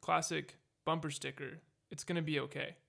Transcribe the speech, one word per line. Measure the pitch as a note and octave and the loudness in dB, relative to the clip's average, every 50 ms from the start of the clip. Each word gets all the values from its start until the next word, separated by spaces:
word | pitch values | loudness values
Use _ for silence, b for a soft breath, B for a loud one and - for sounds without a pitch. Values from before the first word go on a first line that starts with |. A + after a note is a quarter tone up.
Classic | - - E3+ D#3+ D#3 - F3 D#3 C#3+ - - - _ _ _ _ _ | 2 4 4 4 4 2 0 -2 -2 -4 -12 -20 _ _ _ _ _
bumper | - D#3+ E3 D#3 D#3 | 2 2 2 2 -2
sticker, | C#3+ - - C#3 C3+ - C#3+ B2+ - D#3+ - _ _ _ _ _ | -4 -4 -4 -6 -6 -6 -8 -8 -8 -12 -16 _ _ _ _ _
It's | - D3 - | -10 -10 -2
gonna | - F3+ E3+ | 0 2 2
be | E3 D3+ D#3 C#3+ | 2 4 2 2
okay. | C3 C3 - C#3 C3 - - - _ | 2 0 -2 -4 -4 -4 -6 -10 _